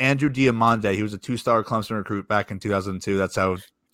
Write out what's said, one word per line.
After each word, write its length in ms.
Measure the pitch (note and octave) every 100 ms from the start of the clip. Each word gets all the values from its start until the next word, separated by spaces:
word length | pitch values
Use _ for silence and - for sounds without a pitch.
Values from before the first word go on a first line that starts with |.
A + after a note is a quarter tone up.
Andrew 280 | C3 C#3 D3
Diamande. 640 | C3 C3 A2+ A2+ A#2 G#2
He 100 | G2
was 100 | G#2+
a 40 | G2+
two-star 460 | - A#2+ - A#2
Clemson 320 | G#2 A2+ G#2 A2
recruit 320 | F#2+ G2+ -
back 240 | G#2 G2
in 80 | F#2+
two 100 | G#2
thousand 320 | G2 F#2+ F#2
two. 160 | - G2
That's 200 | F#2+ -
how 180 | F#2+ F2+ - _ _